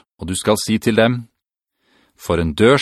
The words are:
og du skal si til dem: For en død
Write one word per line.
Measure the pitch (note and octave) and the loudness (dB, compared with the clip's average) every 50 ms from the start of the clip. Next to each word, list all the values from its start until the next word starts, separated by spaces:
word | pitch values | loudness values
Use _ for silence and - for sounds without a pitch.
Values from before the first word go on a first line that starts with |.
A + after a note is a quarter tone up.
| _ _ _ - | _ _ _ -14
og | F2 | -10
du | E2+ F#2 | -8 -8
skal | - - G#2 G#2+ - | -4 -2 -2 -2 -2
si | - - A2 G#2+ | -2 -4 -4 -2
til | - B2 A2 A2 | -2 0 2 2
dem: | A2+ A#2+ B2 A#2+ A2+ - _ _ _ _ _ _ _ _ _ _ _ _ _ _ _ _ _ _ | 2 2 2 -2 -8 -12 _ _ _ _ _ _ _ _ _ _ _ _ _ _ _ _ _ _
For | - - F2 E2+ | -6 -4 -2 -2
en | E2+ D#2+ D2 - | -2 -2 0 2
død | A2 A#2+ C#3+ C3+ | 4 4 4 2